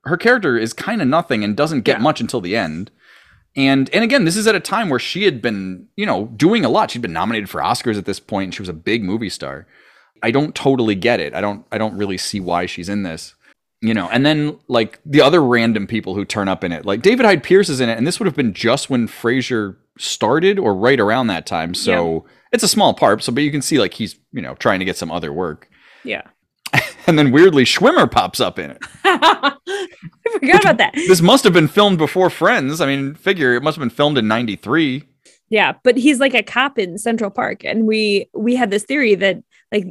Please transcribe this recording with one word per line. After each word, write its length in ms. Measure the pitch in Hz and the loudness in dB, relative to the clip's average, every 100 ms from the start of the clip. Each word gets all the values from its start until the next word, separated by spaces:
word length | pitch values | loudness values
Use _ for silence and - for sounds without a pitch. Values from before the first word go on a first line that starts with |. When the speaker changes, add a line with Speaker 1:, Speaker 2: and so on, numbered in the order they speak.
| - | -6
Speaker 1:
her 100 | 175 | -2
character 420 | 226 254 180 120 | 0 0 0 0
is 140 | 113 | -2
kinda 320 | - - 220 | -6 -6 -2
nothing 400 | 135 156 170 113 | 0 0 0 -2
and 140 | 104 104 | -2 0
doesn't 240 | 151 151 | -2 -2
get 160 | 104 120 | -2 0
Speaker 2:
Yeah. 60 | |
Speaker 1:
much 180 | 135 - | 0 -2
until 180 | 117 127 | -4 -6
the 160 | 87 110 | -4 -4
end. 340 | 85 78 101 _ _ - _ _ _ - | -4 -6 -12 _ _ -20 _ _ _ -2
And, 320 | 135 135 131 | 0 2 2
and 80 | 180 | 0
again, 220 | 226 277 | 2 2
this 140 | 165 190 | 0 0
is 100 | 220 | 0
at 80 | 202 | 0
a 60 | |
time 260 | - 226 220 | -2 -4 -2
where 120 | 127 | -2
she 240 | - 175 202 | -4 -2 -2
had 160 | 135 | -2
been, 460 | 117 101 95 92 - - | -4 -6 -8 -12 -14 -8
you 80 | 208 | -4
know, 220 | 95 110 113 | -4 -6 0
doing 260 | 156 233 | 2 2
a 60 | 131 | 2
lot. 200 | 175 - | 0 -2
She'd 100 | 120 | -4
been 100 | 117 | -6
nominated 380 | 82 98 113 98 | -4 -2 -4 -6
for 100 | 82 | -4
Oscars 380 | 76 120 120 104 | -2 -2 -2 -4
at 80 | 95 | -4
this 120 | 92 | -8
point, 260 | - 101 95 | -6 -6 -6
and 80 | 85 | -8
she 60 | |
was 80 | 92 | -10
a 40 | |
big 300 | 80 90 117 | -8 -2 -2
movie 240 | 95 110 107 | -2 -4 -6
star. 400 | - 69 69 - _ _ _ _ _ | -10 -12 -14 -18 _ _ _ _ _
I 80 | 113 | -2
don't 240 | 135 151 - | 0 0 -2
totally 400 | 143 135 110 98 | 0 2 0 0
get 240 | 117 113 | 0 0
it. 140 | 76 | -2
I 80 | 67 | -4
don't, 240 | 104 101 - | -6 -6 -8
I 80 | 107 | -6
don't 200 | 110 98 | -4 -4
really 200 | 101 92 | -6 -6
see 220 | - 104 | -6 -8
why 260 | 87 87 90 | -4 -2 -4
she's 220 | - 87 | -8 -6
in 160 | 104 | -6
this, 320 | 95 80 - _ _ _ _ _ | -6 -10 -14 _ _ _ _ _
you 120 | 110 | -2
know. 140 | 110 90 | -2 0
And 160 | 117 143 | 0 2
then, 320 | 151 147 151 - | 0 -2 -8 -2
like, 320 | 123 110 - 151 | 0 0 -6 0
the 140 | 143 | 4
other 240 | 139 175 | 6 6
random 420 | 135 120 113 107 98 | 4 2 2 0 -2
people 300 | 113 98 95 | -6 -6 -6
who 80 | |
turn 240 | 95 107 95 | -6 -4 -2
up 160 | 92 | -2
in 80 | 92 | -4
it, 140 | 82 95 | -6 -4
like, 160 | 101 | 0
David 240 | 185 247 226 | 2 4 4
Hyde 180 | 180 | 2
Pierce 240 | - 185 190 | 4 4 4
is 140 | 131 | 0
in 80 | 120 | -2
it, 80 | 113 | 0
and 100 | 139 | -2
this 140 | 170 | -2
would 40 | 202 | -2
have 120 | 135 | 0
been 160 | 123 | -2
just 360 | 90 110 139 - | -2 0 0 0
when 160 | 127 110 | -2 -2
Frasier 680 | - 117 131 120 117 101 95 _ - | -4 -2 -2 -2 -4 -4 -10 _ -12
started 580 | - - 110 147 185 202 | -8 -2 2 2 2 2
or 160 | 135 | 0
right 280 | 95 113 135 | 2 2 4
around 260 | 104 117 117 | 2 0 -2
that 180 | 87 - | -4 -4
time. 280 | 85 82 | -6 -4
So 500 | 87 - 90 85 82 - | -4 -2 0 0 -4 -8
Speaker 2:
Yeah. 60 | _ _ | _ _
Speaker 1:
it's 100 | 240 | -2
a 60 | 190 | 0
small 240 | 214 175 | 2 2
part. 280 | - 120 - | 4 2 2
So, 120 | - | -2
but 100 | 123 | -2
you 80 | 147 | -2
can 100 | 147 | -4
see, 180 | - 147 | 0 0
like, 160 | 95 - | 0 -4
he's, 200 | 104 - _ | -10 -12 _
you 100 | - | -12
know, 120 | 69 - | -12 -2
trying 240 | 123 95 | 0 0
to 60 | 95 | -2
get 100 | 90 | -6
some 160 | 85 | -6
other 220 | 85 80 | -6 -6
work. 340 | 76 87 76 _ _ _ _ 247 | -6 -6 -8 _ _ _ _ -10
Speaker 2:
Yeah. 160 | 202 - _ _ _ - | -10 -12 _ _ _ -4
Speaker 1:
<laughs> 80 | 131 - - - | -4 -4 -4 2
And 100 | 156 | 4
then 140 | 143 | 6
weirdly, 320 | 131 185 147 123 | 8 8 6 2
Schwimmer 440 | - 226 339 160 | 4 4 4 4
pops 300 | 117 92 - | 2 0 0
up 200 | 101 92 | -4 -4
in 100 | 76 | -10
it. 80 | - - | -12 -18
Speaker 2:
<laughs> 100 | - | -4
I 540 | 392 349 320 - 285 277 - 392 370 _ - _ 453 | 0 2 2 2 -2 -4 -8 -8 -10 _ -20 _ -6
forgot 280 | 440 269 381 | -2 2 4
about 140 | 403 233 | 4 2
that. 160 | 208 | 0
Speaker 1:
This 280 | - 359 180 | 0 2 4
must 220 | 170 269 | 6 4
have 100 | 208 | 4
been 140 | 175 151 | 4 4
filmed 300 | - 208 180 | 4 2 2
before 320 | 151 185 180 | 0 2 0
Friends. 520 | - 175 233 135 160 | 2 0 2 -2 -2
I 40 | 143 | -2
mean, 300 | 139 139 151 | -2 -4 -4
figure 400 | - 196 131 120 | -2 0 2 2
it 80 | |
must 120 | 147 156 | 0 -2
have 60 | |
been 80 | 127 | -4
filmed 280 | - 147 143 | 0 2 2
in 100 | 107 | 0
ninety-three. 760 | 110 120 98 101 156 151 131 - _ _ _ - | 0 -4 -6 -2 0 0 -4 -10 _ _ _ -4
Speaker 2:
Yeah, 240 | 214 160 - | 0 0 0
but 140 | 254 240 | 0 2
he's, 220 | 254 254 | 2 2
like, 120 | 277 | 2
a 100 | 247 | 0
cop 360 | 214 240 277 277 | -2 -2 -2 -2
in 180 | 185 165 | -6 -6
Central 320 | 233 226 208 | -4 -4 -4
Park. 360 | - - - - | -4 -6 -6 -6
And 200 | 220 220 | -2 0
we, 440 | 214 214 202 - | 0 0 0 -2
we 220 | - 214 247 | -4 -2 0
had 160 | 233 | 0
this 120 | 196 - | -2 -2
theory 300 | 285 240 196 | 0 2 2
that, 280 | 196 185 - _ - | 0 -2 -8 _ -6
like, 140 | 214 185 | -6 -6